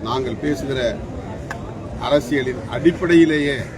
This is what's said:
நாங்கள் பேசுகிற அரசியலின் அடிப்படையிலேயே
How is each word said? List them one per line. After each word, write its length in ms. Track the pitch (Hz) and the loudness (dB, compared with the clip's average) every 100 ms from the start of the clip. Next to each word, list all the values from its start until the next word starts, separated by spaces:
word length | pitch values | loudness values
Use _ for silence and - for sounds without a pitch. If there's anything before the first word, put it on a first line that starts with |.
| 110 | -2
நாங்கள் 340 | 127 - - | -2 -2 -2
பேசுகிற 360 | 147 143 139 131 120 - - - - - - - - - - - 123 | -2 -2 -2 0 0 -2 -8 -10 -10 -10 -10 -10 -10 -12 -12 -8 2
அரசியலின் 540 | 147 123 143 127 120 - 120 | 2 2 -2 0 -4 -6 2
அடிப்படையிலேயே 840 | 151 170 175 170 160 151 143 135 139 | 2 2 6 8 8 4 0 -2 -6